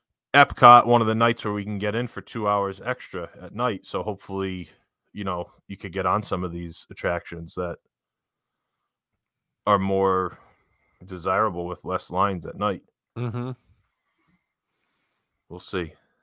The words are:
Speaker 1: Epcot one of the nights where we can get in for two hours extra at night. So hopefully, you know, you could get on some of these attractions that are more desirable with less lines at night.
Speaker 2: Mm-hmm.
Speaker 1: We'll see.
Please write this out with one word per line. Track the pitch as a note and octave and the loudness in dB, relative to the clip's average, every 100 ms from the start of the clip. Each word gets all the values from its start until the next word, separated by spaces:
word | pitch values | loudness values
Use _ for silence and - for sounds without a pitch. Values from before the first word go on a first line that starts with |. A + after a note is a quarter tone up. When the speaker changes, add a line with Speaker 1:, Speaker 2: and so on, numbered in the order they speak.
| _ _ _ | _ _ _
Speaker 1:
Epcot | C#3+ C#3+ - B2 A#2+ A#2 | 4 4 8 12 12 10
one | A#2+ | 4
of | A2 | 4
the | |
nights | A2 A#2 A#2 | 2 2 2
where | G#2+ | -4
we | G#2 | -4
can | G2+ G2+ | -6 -4
get | G#2 | -4
in | A2 B2 | -4 -6
for | - | -10
two | - A#2 G#2 | -12 -4 0
hours | G#2 G2 F#2+ | 0 -2 -4
extra | A#2 B2+ - F#2 E2 - | -8 -8 -8 -10 -10 -12
at | F2+ | -14
night. | G#2 B2 G2 | -4 -4 -4
So | - F#2+ | -6 -6
hopefully, | F2+ G2 - G2 F#2+ F#2 E2+ _ _ _ _ | -4 -6 -8 -6 -4 -6 -12 _ _ _ _
you | G2+ | -10
know, | F#2+ F2+ F2 _ - | -6 -6 -8 _ -16
you | G2 | -14
could | F#2+ | -8
get | F#2 F#2 | -4 0
on | G2+ | 0
some | G#2 F#2 | -2 -4
of | F2+ | -4
these | E2+ F2 - - | -6 -10 -12 -18
attractions | - F#2 F2 - E2+ E2 | -8 -4 -4 -6 -12 -10
that | - F2 E2 _ _ _ _ _ _ _ _ _ _ _ _ _ _ _ _ _ _ G#2 | -8 -8 -8 _ _ _ _ _ _ _ _ _ _ _ _ _ _ _ _ _ _ 0
are | G2+ | 2
more | G2 F#2+ F#2+ F#2 F2+ - - _ _ _ _ _ | 2 2 2 2 -2 -8 -20 _ _ _ _ _
desirable | F#2+ F#2 F2+ F#2+ A2 F2 F2 | -16 -8 -2 0 0 -2 -8
with | F2+ | -10
less | E2 F#2 - | -8 -8 -6
lines | F2+ G2+ F#2 - | -2 -2 -2 -8
at | F#2+ | -6
night. | G#2 F#2 - _ _ A2+ | -4 -4 -10 _ _ -10
Speaker 2:
Mm-hmm. | B2 A#2+ B2+ B2 _ _ _ _ _ _ _ _ _ _ _ _ _ _ _ _ _ _ _ | -8 -8 -8 -12 _ _ _ _ _ _ _ _ _ _ _ _ _ _ _ _ _ _ _
Speaker 1:
We'll | F2 | -16
see. | - F#2 E2+ - _ _ | -8 -6 -6 -10 _ _